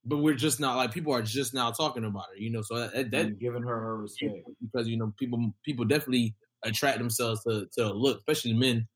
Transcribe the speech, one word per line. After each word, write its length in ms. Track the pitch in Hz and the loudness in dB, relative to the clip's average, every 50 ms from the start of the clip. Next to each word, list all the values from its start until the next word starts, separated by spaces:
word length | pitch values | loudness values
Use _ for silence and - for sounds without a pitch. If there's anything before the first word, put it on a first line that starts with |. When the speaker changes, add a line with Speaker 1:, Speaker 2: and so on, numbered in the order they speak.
| _ | _
Speaker 1:
But 140 | 117 151 147 | 0 0 4
we're 160 | 147 156 147 | 4 4 4
just 240 | 123 135 156 - - | 4 2 2 2 2
not, 180 | 147 135 120 | 2 2 2
like, 160 | 127 127 120 | 2 0 0
people 200 | 113 170 165 151 | 0 -2 0 0
are 80 | 135 120 | 2 2
just 300 | 110 110 110 143 135 123 | 0 0 0 -2 -2 -2
now 180 | - 131 123 120 | 0 0 0 0
talking 340 | 117 - 156 151 - 123 110 | 2 2 0 0 0 0 -2
about 200 | 107 101 95 90 - | -2 -2 -4 -6 -10
her, 60 | - | -10
you 140 | 98 107 113 | -8 -6 -4
know, 120 | 117 113 | -4 -4
so 140 | 101 - 113 117 | -4 -4 -4 -4
that, 320 | 120 107 - 127 135 117 | -4 -2 -2 -2 -2 0
that 160 | 113 147 - | 0 0 0
Speaker 2:
And 120 | 107 104 95 | 0 -2 -2
giving 240 | 117 123 120 123 | -4 -4 -2 -2
her 160 | 120 123 120 113 | -2 -2 -2 -2
her 180 | 110 113 113 110 | -2 -4 -4 -6
respect. 380 | 107 104 - - - 107 101 98 - 120 - _ | -6 -10 -8 -6 -6 -6 -6 -8 -12 -18 -12 _
Speaker 1:
because, 260 | 120 113 - 123 113 117 | -10 -4 -2 -2 -2 0
you 80 | 117 | 0
know, 160 | 113 113 107 104 - | 0 -2 -2 -2 -4
people, 340 | 135 120 120 117 120 107 101 _ - | -4 -2 0 0 0 -2 -2 _ -6
people 200 | 156 143 120 117 | -6 -2 0 2
definitely 500 | 107 139 151 - 131 127 123 117 110 107 _ _ _ _ _ - | 2 2 2 2 2 2 2 2 0 -2 _ _ _ _ _ -6
attract 340 | 117 110 - 147 139 120 113 | -4 -2 2 2 2 2 2
themselves 440 | 120 120 113 - 123 113 113 107 - | -2 -2 0 0 0 0 0 0 0
to, 220 | 117 110 104 98 87 - | 0 0 0 -2 -4 -2
to 140 | - 117 104 | 0 0 0
a 40 | |
look, 260 | 95 104 127 139 117 - | 2 2 2 2 2 0
especially 360 | _ - 156 151 - 120 113 | _ 0 0 0 2 2 2
men. 340 | 113 131 131 120 120 113 - _ | 4 4 4 4 2 0 -2 _